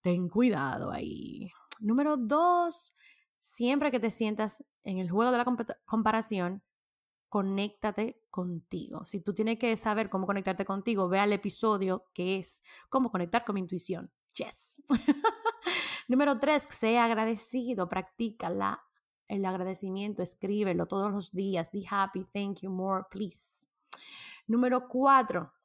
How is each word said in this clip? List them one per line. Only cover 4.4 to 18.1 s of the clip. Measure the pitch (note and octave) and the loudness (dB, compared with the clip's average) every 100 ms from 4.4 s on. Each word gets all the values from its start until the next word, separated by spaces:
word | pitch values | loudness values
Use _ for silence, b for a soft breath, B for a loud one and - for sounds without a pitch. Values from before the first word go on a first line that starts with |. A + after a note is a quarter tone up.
| G#3+ - - _ | -4 -4 -18 _
en | G#3+ F#3 | -6 -2
el | F3+ | 0
juego | F#3+ A#3+ | 2 4
de | B3 | 4
la | A#3+ | 2
compa-, | A#3+ A3+ - - | 0 -2 -8 -2
comparación, | A3 G#3+ A3 A3 G3+ F3+ G3 _ _ _ _ _ _ _ | 2 4 2 0 -2 -2 -4 _ _ _ _ _ _ _
conéctate | G#3 G3 G3 G3+ - G#3+ G3+ A3+ - _ | -2 0 0 -2 -2 -4 -2 -4 -6 _
contigo. | - F3+ E3+ - F3+ - - - | -6 -6 -6 -8 -10 -8 -12 -8
Si | G3 | -6
tú | F#3 | -4
tienes | G3 A3 A3+ | 0 0 2
que | A#3+ A3 | 0 0
saber | A3+ G#3 A3 | 0 0 0
cómo | F#3+ F#3+ | -2 0
conectarte | G3 F#3+ F#3 G3 | 0 -2 -2 -2
contigo, | G3 G#3+ G#3 F3+ | -2 0 2 2
ve | F#3+ | 4
al | G3+ | 4
episodio | G3+ G3+ - A3+ G3+ F#3+ F#3 _ | 2 -2 0 2 2 2 -2 _
que | - F3+ F#3+ | -4 -2 -2
es | E3+ - B B B | -4 -16 B B B
cómo | C4 B3+ | 0 2
conectar | F#3 F3 A#3 A#3+ | 0 0 0 0
con | G3 | -4
mi | |
intuición. | F3+ F3 - E3+ - _ _ | -4 -6 -6 -8 -10 _ _
Yes. | - - - - - - | -10 -10 -10 -16 -20 -2
<laughs> | C4 - C#4+ - G#4 A4+ - - - - - - | 2 4 4 2 0 -4 -2 -4 -2 -4 -8 0
Número | B3+ D4 B3 | 4 4 4
tres, | C#4 D4+ - | 4 2 0
sé | - A3 A#3+ | 0 2 4
agradecido, | A3+ A3 A3 A3 - C4 A#3+ A3 F3 | 4 2 0 -2 -4 -4 -2 -2 -2
practica | F#3+ F#3 | -2 -6